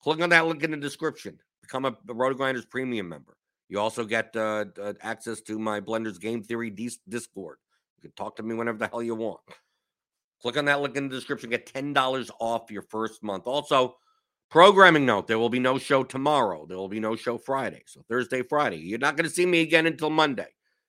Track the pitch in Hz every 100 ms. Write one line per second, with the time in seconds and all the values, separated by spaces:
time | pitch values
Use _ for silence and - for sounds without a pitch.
0 | - 156 175 170 165 160 156 156 143 -
1 | 156 147 101 - _ _ - 131 131 110
2 | 101 117 131 131 135 127 - 127 131 117
3 | 90 76 65 _ _ _ _ 95 110 117
4 | 110 113 113 113 110 107 101 92 101 101
5 | 104 113 - 110 - 107 110 104 98 113
6 | 113 90 104 117 104 117 117 98 117 -
7 | - 117 - - 87 69 _ _ _ _
8 | - - 101 - 110 113 117 110 107 117
9 | 117 110 113 87 _ - _ _ _ _
10 | _ _ _ _ 120 127 143 143 143 127
11 | 139 131 - 139 120 147 - 135 143 143
12 | 131 131 107 - 117 113 - 104 87 110
13 | 110 107 107 95 120 139 143 139 127 -
14 | _ _ _ _ _ 156 190 196 190 160
15 | 135 104 90 113 117 123 127 131 - 139
16 | 127 131 139 147 110 82 78 92 98 107
17 | 110 113 - 117 - 135 113 - - -
18 | _ 120 120 127 127 147 139 85 82 113
19 | 139 147 170 - 180 170 160 165 160 135
20 | 156 156 156 113 87 _ _ _